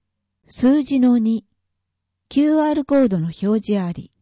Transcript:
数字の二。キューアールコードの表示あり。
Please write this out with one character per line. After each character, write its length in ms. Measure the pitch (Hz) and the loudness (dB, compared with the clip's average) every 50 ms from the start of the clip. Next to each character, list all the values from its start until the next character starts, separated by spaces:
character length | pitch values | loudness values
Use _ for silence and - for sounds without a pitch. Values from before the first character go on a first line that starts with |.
| _ _ _ _ _ _ _ _ _ | _ _ _ _ _ _ _ _ _
数 360 | _ - - 233 254 277 302 | _ -6 0 2 2 2 2
字 160 | 262 - 269 262 | 0 0 0 2
の 160 | 247 247 240 | 2 2 2
二。 300 | 240 214 226 226 214 - _ _ _ _ _ _ _ _ _ _ _ _ _ _ _ _ _ | 2 0 -2 -2 -4 -8 _ _ _ _ _ _ _ _ _ _ _ _ _ _ _ _ _
キ 140 | - 269 | 0 0
ュ 140 | 294 302 311 | 2 2 2
ー 120 | 311 302 302 | 2 0 0
ア 20 | |
ー 40 | 302 | -2
ル 100 | 294 277 | -2 -2
コ 120 | - 285 | 0 2
ー 120 | 277 269 226 | 2 2 2
ド 100 | 190 170 | 0 -2
の 80 | 160 | -4
表 360 | 170 - - 190 202 220 220 | -6 -6 -4 -2 -2 -2 -2
示 180 | - - 208 196 | -2 -2 -4 -4
あ 100 | 180 175 | -4 -6
り。 200 | 170 185 180 - _ _ | -8 -10 -14 -18 _ _